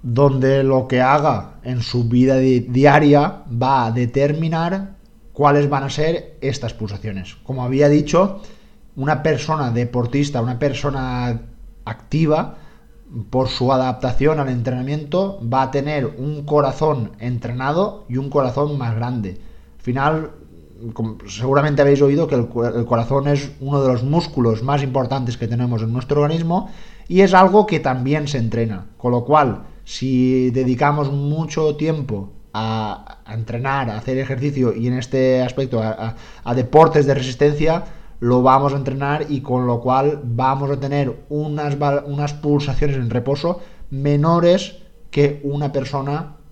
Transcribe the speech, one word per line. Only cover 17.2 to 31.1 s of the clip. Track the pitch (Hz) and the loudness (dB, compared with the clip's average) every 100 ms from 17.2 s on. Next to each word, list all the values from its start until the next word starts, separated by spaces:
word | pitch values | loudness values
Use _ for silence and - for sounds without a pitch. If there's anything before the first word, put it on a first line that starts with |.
| 120 123 120 123 135 160 208 - - | -6 -6 -6 -4 -2 0 -2 -6 -8
y | |
un | 123 139 | -6 -2
corazón | 143 127 131 147 143 | 0 0 0 -2 -2
más | 120 | -4
grande. | 110 120 123 98 95 - - - - | -4 -4 -4 -6 -8 -16 -20 -20 -10
Al | |
final, | - 131 147 156 156 - - - - 92 117 | -6 0 0 0 -4 -14 -20 -20 -20 -16 -14
como | 113 110 110 101 | -8 -8 -8 -14
seguramente | 92 127 139 151 143 | -6 0 2 2 4
habéis | 139 139 | 4 6
oído, | 139 143 151 | 4 4 2
que | |
el | 135 117 | 0 0
cu-, | 123 | -2
el | 117 90 | -2 -2
corazón | 117 117 117 135 139 | 0 0 2 0 2
es | 143 143 - | 0 -2 -10
uno | 135 143 | -2 0
de | 131 | 2
los | 123 | 2
músculos | 127 165 170 - 117 107 | 2 0 0 0 0 2
más | 127 143 | 0 -2
importantes | 135 135 127 135 123 113 | 0 -2 -2 -2 -4 -4
que | 113 | -4
tenemos | 120 123 113 | -2 -2 -2
en | 110 | -2
nuestro | 120 120 147 | -4 -2 0
organismo | 147 165 165 180 208 - - - - | 2 0 0 -2 -4 -12 -16 -18 0
y | 180 | 4
es | 190 | 8
algo | 190 190 208 | 8 8 6
que | 208 151 | 4 0
también | 135 127 127 151 143 | 0 -2 0 0 -2
se | 143 | -2
entrena. | 113 117 113 95 92 - | -2 -2 -2 -4 -12 -6
Con | 123 | -2
lo | 123 | 0
cual, | 120 151 135 95 - - | 2 4 4 -2 -10 -20
si | - - 131 127 127 131 127 | -14 -8 -2 2 2 2 2
dedicamos | 120 127 120 147 147 143 | 0 0 2 2 2 -2